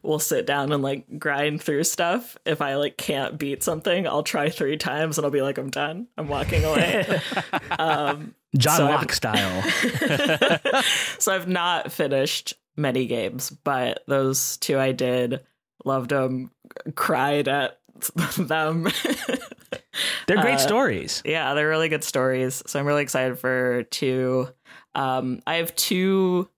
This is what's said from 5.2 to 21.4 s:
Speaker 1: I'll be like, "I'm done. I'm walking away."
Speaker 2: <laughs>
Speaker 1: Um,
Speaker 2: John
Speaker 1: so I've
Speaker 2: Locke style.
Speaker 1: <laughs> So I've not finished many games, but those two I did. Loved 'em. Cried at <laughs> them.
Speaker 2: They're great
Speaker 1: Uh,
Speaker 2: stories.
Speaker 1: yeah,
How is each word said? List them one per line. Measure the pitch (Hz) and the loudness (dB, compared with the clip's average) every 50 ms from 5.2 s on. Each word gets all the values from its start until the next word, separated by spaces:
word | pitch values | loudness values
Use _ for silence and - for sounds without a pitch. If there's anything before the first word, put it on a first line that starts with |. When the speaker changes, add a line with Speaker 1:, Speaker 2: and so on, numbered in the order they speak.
| 147 | -2
Speaker 1:
I'll | 143 | 0
be | 143 139 135 | 2 2 0
like, | 139 139 - | 0 -2 -4
"I'm | 135 135 | -6 -6
done. | - 139 147 147 160 185 240 _ _ | -4 -4 -4 -4 -4 -8 -12 _ _
I'm | - 156 | -8 -4
walking | 143 143 139 139 - 175 - - | -4 -2 -2 0 2 2 2 2
away." | 156 156 - 170 175 - 214 180 - 185 165 - | 4 4 2 2 2 2 0 0 0 0 -2 -2
Speaker 2:
<laughs> | - 247 196 - - - 170 - - - - | -2 -4 -4 -4 -2 -4 -6 -4 -4 -4 -2
Speaker 1:
Um, | 156 160 156 147 147 143 151 151 156 - - _ _ _ - | 0 0 2 2 0 -2 -2 -4 -8 -16 -16 _ _ _ 2
Speaker 2:
John | 139 117 151 156 | 4 6 6 6
Speaker 1:
so | 175 151 | 6 6
I've | 143 151 139 | 6 4 2
Speaker 2:
Locke | - - - | 2 0 -2
style. | - - 117 107 101 98 95 90 92 101 | -2 -2 0 0 0 0 0 0 -2 -2
Speaker 1:
<laughs> | 110 - - - 220 240 - 330 262 151 135 285 269 - 240 254 285 - 151 - 277 254 262 240 - - - - - - - | 0 0 0 0 0 0 0 0 2 2 2 2 2 4 4 4 2 2 2 2 2 2 2 2 2 0 -2 -2 -6 -2 -2
So | - 214 190 | 0 0 0
I've | 190 175 | 0 0
not | 180 185 180 170 175 170 160 - - | 0 0 0 0 0 0 -2 -2 -6
finished | - - 160 139 139 135 135 151 - - - - - _ _ _ _ | -2 -2 0 0 2 2 2 0 -2 -4 -6 -8 -12 _ _ _ _
many | 151 151 135 123 131 127 | -2 -2 0 0 0 0
games, | 113 123 113 92 98 120 127 - - | 0 -2 -2 -2 -4 -4 -6 -8 -10
but | - - _ 147 139 127 127 117 - - - | -10 -6 _ -2 0 0 0 -2 -2 -4 -2
those | - 139 135 135 135 135 - - - - | 0 2 2 2 2 0 0 -2 -4 -4
two | - - - 147 | -4 -2 0 2
I | 135 135 135 | 2 2 2
did. | 131 123 131 127 123 127 123 120 120 - - _ _ _ _ _ _ _ - | 2 0 0 0 2 2 0 0 -2 -6 -8 _ _ _ _ _ _ _ -4
Loved | 139 135 135 123 123 | -2 -2 -2 0 0
'em. | 143 139 131 131 131 127 131 - _ _ _ - - - - - - | 0 0 0 0 -2 -4 -6 -10 _ _ _ -20 -18 -12 -12 -10 -6
Cried | - - - 165 127 131 143 143 143 143 | -4 -2 0 0 2 2 2 2 2 2
at | 135 139 143 131 - - _ _ _ _ - - - | 0 0 0 0 -2 -6 _ _ _ _ -8 -8 -4
<laughs> | _ 170 160 143 - | _ -2 -2 -2 -2
them. | - 175 131 156 160 156 156 165 165 165 180 - - - - 294 - - - - - - - - _ - _ - - _ _ - - - - - - - | -4 -2 0 0 0 2 0 0 0 0 -2 -2 -2 -2 -2 -2 -2 -2 -4 -4 -4 -6 -14 -18 _ -12 _ -12 -12 _ _ -8 -4 -4 -4 -4 -4 0
Speaker 2:
They're | - 208 202 | 2 2 4
great | 196 254 269 | 4 4 4
Speaker 1:
Uh, | |
Speaker 2:
stories. | 277 - - 208 240 277 190 107 87 - - - - - | 2 2 4 4 4 4 2 0 -2 -4 -4 -6 -6 -4
Speaker 1:
yeah, | - 156 165 | -2 -2 0